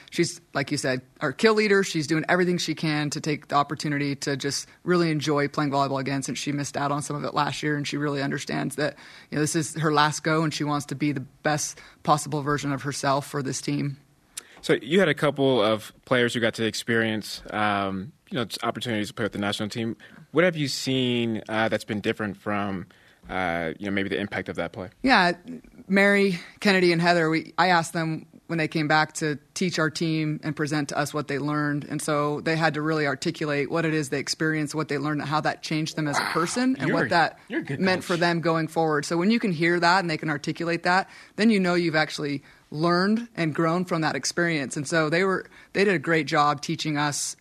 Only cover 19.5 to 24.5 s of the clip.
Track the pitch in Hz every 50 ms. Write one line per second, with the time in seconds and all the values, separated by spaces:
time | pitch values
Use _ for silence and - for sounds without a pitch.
19.5 | 104 - 110 101 - 117 113 117 - - - - - - - _ - 151 175 185
20.5 | 165 156 147 131 - - - 131 131 131 127 123 123 120 117 113 110 107 - -
21.5 | 110 110 113 113 113 107 - - 113 104 - 110 110 - 110 101 90 - - 107
22.5 | 104 101 101 101 98 90 - - - - - - _ _ - - 90 92 92 85
23.5 | 85 85 82 80 - - 101 98 101 98 98 98 92 - 104 - - 95 92 -